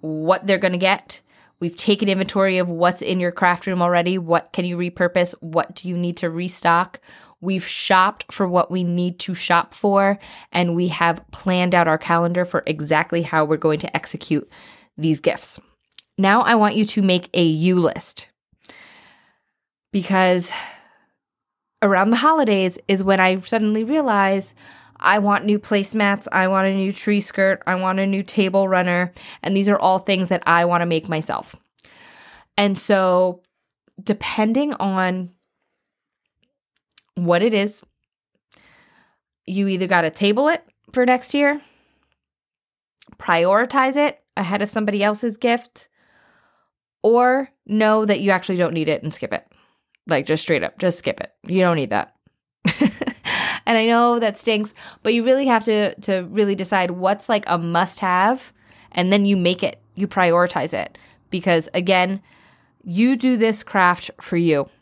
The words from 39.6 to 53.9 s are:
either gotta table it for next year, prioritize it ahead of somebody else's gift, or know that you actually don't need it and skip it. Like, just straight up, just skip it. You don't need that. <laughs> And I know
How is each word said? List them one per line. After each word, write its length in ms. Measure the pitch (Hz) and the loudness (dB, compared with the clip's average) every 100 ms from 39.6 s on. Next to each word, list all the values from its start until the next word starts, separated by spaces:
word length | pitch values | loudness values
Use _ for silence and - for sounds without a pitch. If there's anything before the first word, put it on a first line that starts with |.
| 196 | -2
either 180 | 185 185 | -2 0
gotta 240 | 180 165 | 2 0
table 380 | 156 202 214 285 | 0 2 4 2
it 140 | 320 _ _ _ | 0 _ _ _
for 140 | - 247 | 0 2
next 280 | 254 254 | 2 0
year, 280 | 285 285 294 _ _ _ _ _ _ _ _ _ _ _ _ _ _ - - | 0 0 0 _ _ _ _ _ _ _ _ _ _ _ _ _ _ -20 -16
prioritize 800 | - 170 175 202 254 269 262 269 | -2 0 2 2 2 0 0 0
it 260 | 294 - _ - | -2 -4 _ -8
ahead 260 | 185 202 | -4 -2
of 80 | 208 | -4
somebody 320 | 220 214 208 | -2 -2 0
else's 360 | 202 208 240 214 | 0 0 -6 -2
gift, 500 | 247 233 - - - _ _ _ _ _ _ _ _ _ _ _ | -2 -2 -4 -20 -20 _ _ _ _ _ _ _ _ _ _ _
or 480 | 214 233 247 262 269 _ - | 2 4 4 2 -2 _ -4
know 380 | 214 214 214 | 0 2 2
that 160 | 214 202 | 2 0
you 120 | 196 | 2
actually 260 | 185 180 180 | 0 0 -2
don't 160 | 175 | 0
need 160 | 165 156 | 0 -2
it 120 | 151 | -2
and 120 | 156 | -4
skip 180 | - 123 | -8 -8
it. 160 | - _ _ _ _ _ _ - | -8 _ _ _ _ _ _ -4
Like, 180 | 151 - | -2 0
just 180 | 156 | -4
straight 200 | - 156 | 0 -2
up, 140 | 87 - | -2 -2
just 200 | 185 175 | -2 -2
skip 240 | - - | -6 -8
it. 100 | - _ | -10 _
You 180 | - 185 | -4 0
don't 160 | 180 165 | 2 2
need 140 | 127 | -2
that. 240 | 104 - _ _ _ _ _ - | -4 -4 _ _ _ _ _ -4
<laughs> 400 | - - - - - - - - - - | 0 0 0 -10 -8 -8 -4 -4 -6 -2
And 120 | 226 | 0
I 80 | |
know 320 | 220 | 2